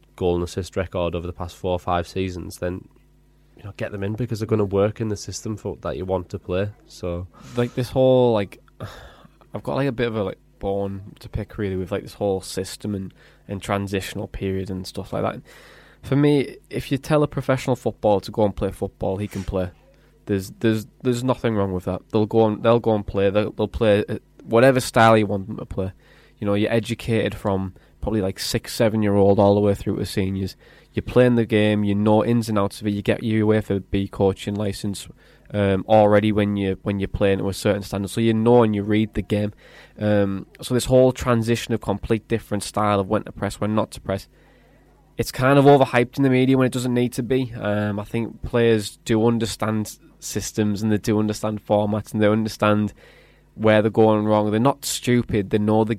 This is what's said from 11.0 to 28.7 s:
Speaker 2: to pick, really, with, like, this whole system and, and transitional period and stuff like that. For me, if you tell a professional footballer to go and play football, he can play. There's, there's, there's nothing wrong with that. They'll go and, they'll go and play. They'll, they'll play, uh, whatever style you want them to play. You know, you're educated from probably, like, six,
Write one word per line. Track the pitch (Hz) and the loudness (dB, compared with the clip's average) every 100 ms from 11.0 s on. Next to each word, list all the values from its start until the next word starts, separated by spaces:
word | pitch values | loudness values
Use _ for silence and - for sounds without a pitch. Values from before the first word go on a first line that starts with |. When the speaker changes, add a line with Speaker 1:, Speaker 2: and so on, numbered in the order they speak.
| 98 - | -14 -20
Speaker 2:
to | - | -12
pick, | - 104 - | -10 -8 -6
really, | 101 95 | -4 -4
with, | 90 | -4
like, | 101 | -6
this | - | -8
whole | - 101 95 | -4 -2 -2
system | - 95 98 - 107 | -4 -8 -8 -8 -6
and, | 98 95 - - _ - | -6 -8 -16 -20 _ -12
and | 98 | -10
transitional | - 101 98 95 - 98 110 | -4 -4 -2 -6 -6 -10 -10
period | - 98 95 95 | -8 -6 -4 -6
and | 92 95 | -8 -10
stuff | - 95 | -12 -8
like | 107 | -6
that. | 104 - - - - - - _ | -6 -8 -16 -20 -20 -20 -20 _
For | - 135 | -2 2
me, | 147 143 - - - | 4 2 -2 -8 -12
if | 123 - | -10 -6
you | 135 | -6
tell | - 151 | 0 0
a | 151 | 0
professional | 139 131 131 - 123 | -4 -4 -2 -2 -4
footballer | 117 - 107 98 | -4 -2 0 0
to | - | -2
go | 110 | -2
and | 104 | -2
play | - 98 | -2 -6
football, | - 98 - 98 95 | -6 -10 -6 -6 -4
he | 104 | -6
can | 98 | -6
play. | 92 95 90 - _ _ _ _ - | -4 -4 -4 -10 _ _ _ _ -4
There's, | 98 95 - | -4 -4 -2
there's, | 113 110 101 _ | 0 0 -4 _
there's | 127 120 | -2 -2
nothing | 127 120 123 107 | -2 -2 -2 -2
wrong | 98 | -2
with | 90 95 | -4 -6
that. | 90 - | -8 -2
They'll | 110 107 | -2 2
go | 113 110 | 4 2
and, | 107 | 2
they'll | 117 120 | 2 2
go | 113 | 2
and | 107 101 | 0 -2
play. | 98 98 | 0 2
They'll, | 104 107 | 2 -2
they'll | - 107 | -4 -4
play, | - 110 104 - | 0 2 2 0
uh, | 107 _ _ | -8 _ _
whatever | - 113 131 127 | 0 6 6 4
style | - 123 113 110 | 0 4 6 6
you | 101 | 4
want | 101 104 | -4 -6
them | - | -12
to | - | -10
play. | - 95 - _ _ _ - | -8 -8 -10 _ _ _ -8
You | 104 | -2
know, | |
you're | 101 110 | 0 0
educated | 117 113 113 - 110 104 | 0 -2 -8 -2 -2 -2
from | 98 104 95 95 - _ - | -4 -2 -2 -4 -10 _ -8
probably, | 104 107 | -4 -2
like, | 95 - | -2 -4
six, | - 117 - | -6 -6 -6